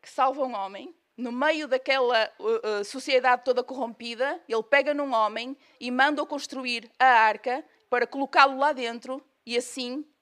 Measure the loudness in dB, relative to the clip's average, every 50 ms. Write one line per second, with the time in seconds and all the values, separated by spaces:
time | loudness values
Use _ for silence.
0 | _ -12 -2 0 0 0 2 -2 -4 -4 -4 -6 -8 -8 -10 -12 -16 -16 -20 _
1 | _ _ _ -10 -8 -8 -4 0 0 0 0 0 -2 -2 -2 -2 0 0 0 2
2 | 2 2 2 2 0 0 _ _ -4 -2 -2 -2 -2 -4 -4 -4 -4 -6 -10 -10
3 | -4 0 0 2 4 4 2 2 2 0 0 0 -2 -4 -6 -6 -6 -8 -8 _
4 | -12 -12 -4 -4 -4 -4 -4 -8 _ -4 -4 -4 0 _ 2 2 4 2 -2 -2
5 | -2 0 0 0 0 0 -2 -4 -8 -10 -12 _ _ _ _ _ -8 -4 2 2
6 | 4 2 2 0 -4 -4 -6 -8 -8 -10 -10 -8 -6 -6 -6 -8 -8 -12 _ _
7 | 6 6 8 8 6 4 2 0 -2 -4 -4 -4 -6 _ _ _ _ _ 0 0
8 | 0 0 -2 -6 -6 0 6 6 6 6 6 2 0 0 0 0 -4 -6 -6 -8
9 | -10 -10 -12 -12 _ _ _ _ _ -4 -2 -2 -2 -4 -8 -8 -8 -8 -8 -8
10 | -10 _ _ _